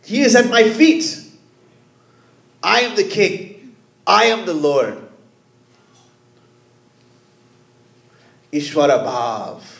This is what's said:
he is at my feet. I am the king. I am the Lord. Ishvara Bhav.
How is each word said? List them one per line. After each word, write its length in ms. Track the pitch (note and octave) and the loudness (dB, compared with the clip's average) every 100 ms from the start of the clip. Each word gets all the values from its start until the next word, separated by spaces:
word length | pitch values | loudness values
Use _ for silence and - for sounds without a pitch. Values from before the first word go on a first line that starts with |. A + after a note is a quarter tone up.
he 180 | - A#3 | -6 0
is 140 | C4 A#3+ | 2 4
at 140 | B3 | 2
my 200 | A3+ A3 | 2 2
feet. 540 | - D#4+ D#4+ - - - - _ _ _ _ _ _ _ _ _ _ _ - | 4 4 2 -2 -10 -18 -20 _ _ _ _ _ _ _ _ _ _ _ -6
I 200 | F3+ A3+ | 0 0
am 140 | A#3+ G#3 | 0 -2
the 80 | |
king. 720 | F#3+ G#3+ F#3+ - - - - - _ _ - | -2 0 -2 -2 -12 -20 -20 -20 _ _ 0
I 200 | G#3 A3+ | 2 2
am 200 | A3+ F#3 | 0 -4
the 80 | |
Lord. 480 | D#3 D3 C#3 A2 G#2 - - _ _ _ _ _ _ _ _ _ _ _ _ _ _ _ _ _ _ _ _ _ _ _ _ _ _ _ _ _ _ _ _ - | -2 0 0 -2 -6 -18 -20 _ _ _ _ _ _ _ _ _ _ _ _ _ _ _ _ _ _ _ _ _ _ _ _ _ _ _ _ _ _ _ _ -8
Ishvara 520 | D3+ C#3+ D3+ C#3+ B2+ | -6 -4 0 2 2
Bhav. 580 | - A#2+ A#2 A2 F#2 - - | 0 -4 -4 -6 -10 -14 -20